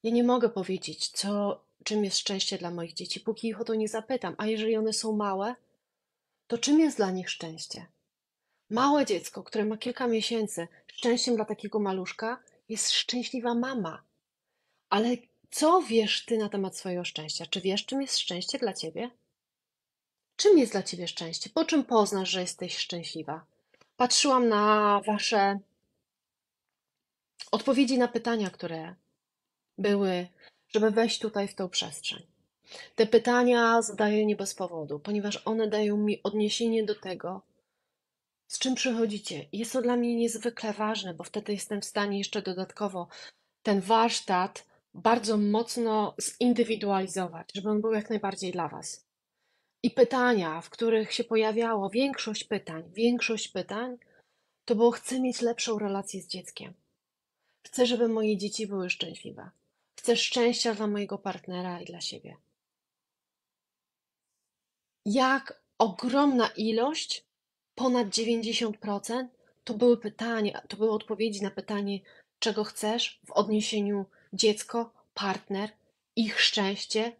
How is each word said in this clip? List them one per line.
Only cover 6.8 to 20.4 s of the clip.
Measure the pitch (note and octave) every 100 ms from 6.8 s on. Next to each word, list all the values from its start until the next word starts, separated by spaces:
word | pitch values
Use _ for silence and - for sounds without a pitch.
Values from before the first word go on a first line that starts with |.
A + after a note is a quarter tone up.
jest | D#4 -
dla | G3
nich | F#3 F3+
szczęście? | - E3 D#3+ - - - _ _ _ _ _ _ _ _
Małe | A3 C4+ D4 C#4
dziecko, | F3 - -
które | - A3
ma | G#3+ A3
kilka | B3 A#3+ B3
miesięcy, | A3+ G#3 A3+ G#3 - E3+ _ -
szczęściem | - A#3+ A#3+ - A3+
dla |
takiego | G#3+ G#3+ G#3 A3
maluszka | G3+ F#3+ F#3 - A3 B3+ _ _ _
jest | A3 -
szczęśliwa | - - B3 A3+ B3+ A#3+
mama. | A#3 B3+ C4 F3 D#3 _ _ _ _ _ _ _ _ _
Ale | G3+ A#3 A#3+ _ _ _
co | - D4+ F#4
wiesz | B3+ A3+ G#3+ -
ty | - A3+
na | G#3
temat | G3+ F#3+ -
swojego | F#3+ F3+
szczęścia? | F3 - D#3 - E3
Czy | F#3+
wiesz, | F#3 G#3 -
czym | C4+
jest | C4+ -
szczęście | - F3+ - C4+
dla | A3+
ciebie? | - D#3+ E3 A#3+ _ _ _ _ _ _ _ _ _ _ _ _
Czym | -